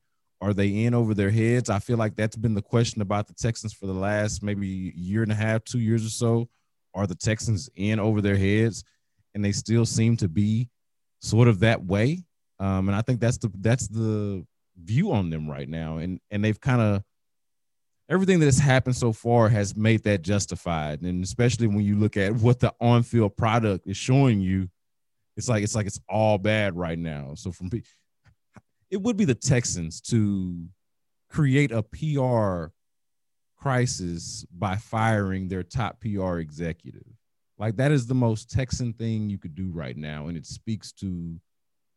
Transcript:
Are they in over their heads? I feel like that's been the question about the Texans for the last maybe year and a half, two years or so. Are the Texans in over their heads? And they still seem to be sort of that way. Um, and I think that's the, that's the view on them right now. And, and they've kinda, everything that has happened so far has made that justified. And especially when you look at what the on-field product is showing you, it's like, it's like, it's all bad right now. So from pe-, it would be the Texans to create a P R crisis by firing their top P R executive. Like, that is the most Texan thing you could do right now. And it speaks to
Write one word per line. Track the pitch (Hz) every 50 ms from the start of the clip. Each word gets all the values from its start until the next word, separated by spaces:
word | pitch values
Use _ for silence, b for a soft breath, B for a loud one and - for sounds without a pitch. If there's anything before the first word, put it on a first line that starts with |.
| _ _ _ _ _ _ _ -
Are | 92 101 104
they | 95 101 101 98 104 110
in | 120 120
over | 120 120 110 110
their | 101 101 98
heads? | 101 113 110 113 120 123 120 -
I | 107 98
feel | - - 123 117
like | 113 107 95
that's | - 107 110 -
been | 113 107 117 110
the | 98
question | 98 _ - 117 113 - - 110
about | 104 95 104 101 104 -
the | -
Texans | - - 117 113 - - 107
for | - - - 98
the | 92
last | 92 95 101 104 107 107 107 98 - 104
maybe | 104 104 98 101 95
year | 95 92 95 90 - 82 87 92 98 110 113
and | 104
a | 107
half, | 104 110 110 110 110 -
two | - - 127
years | 117 107 113 113 110
or | 113
so. | 107 - 120 117 117 113 117 117 _ _ _ _ _ _ _ _ -
Are | 92 98 95
the | 87
Texans | 80 - - 110 104 - - 110 95 73 - -
in | 78 95 104 110 110
over | 98 113 110 104
their | 101 101 98
heads? | 98 98 98 101 107 113 113 92 - - _ _ _ _ _ _ _ _ _ -
And | 101 104
they | 101 101
still | 98 - - 110 117 117
seem | 110 - - 113 113 117 113
to | - 95
be | 80 92 104 104 110 113 123 120 _ _ _ _ _ _ _ _ _ _
sort | - 113 113 110 123 120
of | 113 90
that | 95 110 117 - -
way. | 92 95 101 110 131 160 185 175 _ _ _ _ _ _ -
Um, | 98 98 95 95 92 98
and | 101
I | 98
think | 113 - 127 113
that's | 104 113 110 -
the, | - 113 92 95
that's | 98 110 120 127 - 104
the | 104 113 113 110 107 107 104 101 98 95 82 - _ _ _ _ _ 90
view | 85 82 110 131 190 220
on | 170 104 92 85
them | 80 80 78 76
right | 71 67 71 65
now. | 78 82 82 80 80 80
And, | 80 90 92 82 _ -
and | - 104 104
they've | 110 107 -
kinda, | - - 131 123 113 107 101 98 98 _ _ _ _ _ _ _ _ _ _ _ _ _ _ _ _ _ _ _ _ -
everything | 151 185 190 180 190 175
that | 156
has | 143 131 135
happened | 143 143 131 131 - 127 123
so | 120 131 120 110
far | - - 117 120 120 113 104
has | 107 107 101 98 120
made | 107 107 110 113 107 -
that | 107 104 98
justified. | 80 85 104 101 92 - - 87 - 90 85 80 78 76 76 78
And | 85 87 90 90 90
especially | 95 - - 120 127 120 - 117 113
when | 101 104
you | 104 101 104 104
look | 107 107 - 104
at | 98 95 110
what | 127 107 120 120 123
the | - 110 - -
on-field | 120 117 120 120 113 - - 117 110 101 - -
product | 127 113 107 120 113 107 98 87 - -
is | 98 -
showing | - - 127 135 139 135 113 101
you, | 95 92 95 95 95 92 _ _ _ _ _ _ _ _ _ _ _ _ - -
it's | 101 -
like, | 120 107 104
it's | 104 -
like, | 117 104 87
it's | - - - -
all | 92 107 110 107 107 101
bad | 95 104 107 107 104 101 87
right | 87 90 82 82 82
now. | 85 82 78 73 71 67 73
So | - - 95
from | 85 - 92 92
pe-, | 101 113 - b b b b _ _ _ _ _ _ _ _ _ _ - _ _ _ _ _ -
it | - 208
would | 190 233 240
be | 190 214
the | 156 120
Texans | - - 131 - 123 113 - - 92 85 80 85 -
to | - - - 113 107 101 101 98 95 90 90 87 85 85 90 _ _ _ _ _ _ _ _ _ _ _
create | - - 156 135 127 139 147 139
a | 110 113
P | 104 _ - - - 156 147 139
R | 131 127 123 117 107 98 92 87 82 78 - _ _ _ _ _ _ _ _ _ _ _ _ _ _ _ _ _
crisis | - 143 131 127 123 123 - - 92 87 85 85 82 - - - - -
by | - 87 104 101 92
firing | 101 - - - 110 110 113 113 104 101 95 92 95 95 92
their | 95 92 90
top | 87 - 131 117 98 - _
P | - 117 104 101
R | 92 92 90 85
executive. | 82 76 76 73 85 82 80 - - 65 - - - - - _ _ _ _ _ _ _ _ -
Like, | 101 113 110 95
that | 131 143
is | 151 143 117 113
the | 131
most | 127 123 117 110 107 - -
Texan | - - 131 123 - - 131 120
thing | 107 - 113 113 113 110 107 104
you | 101 95
could | - 90 76
do | 76 95 95
right | 85 85 76 64 62
now. | 67 76 76 76 76 76 78
And | 87
it | 82 69
speaks | - - - - - 113 95 - - -
to | - - 98 92 87 85 85 82 82 - _ _ _ _ _ _ _ _ _ _